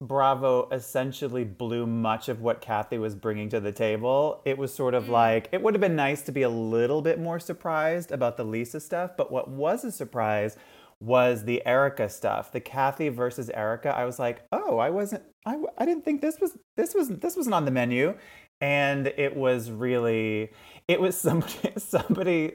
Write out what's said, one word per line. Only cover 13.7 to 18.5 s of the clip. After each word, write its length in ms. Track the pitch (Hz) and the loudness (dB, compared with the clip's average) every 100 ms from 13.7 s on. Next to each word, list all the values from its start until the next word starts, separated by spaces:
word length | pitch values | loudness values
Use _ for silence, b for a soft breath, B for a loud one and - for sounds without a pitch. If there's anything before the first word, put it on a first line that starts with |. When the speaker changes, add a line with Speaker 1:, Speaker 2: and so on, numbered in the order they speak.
| 113 147 139 | -2 -2 -2
Speaker 1:
I 80 | |
was 160 | 123 123 | -2 -2
like, 220 | 123 120 - | -4 -4 -6
"Oh, 280 | 214 403 113 | -4 0 0
I 100 | 127 | 0
wasn't, 340 | 185 202 214 - _ 214 | 0 -4 -6 -12 _ -8
I, 60 | |
w-, 160 | 285 311 - | -6 -6 -2
I 80 | 277 | -2
didn't 180 | 330 | 0
think 160 | 320 294 | -2 -2
this 220 | 302 320 | -2 -2
was, 160 | 370 - _ - | -4 -4 _ -4
this 180 | 339 | 0
was, 140 | 403 277 | 0 0
this 300 | 180 349 370 | -2 -4 -2
wasn't 160 | 262 | 0
on 100 | 190 | 2
the 80 | 143 | 2
menu." 460 | 127 120 123 147 208 B B B | 2 2 2 2 0 B B B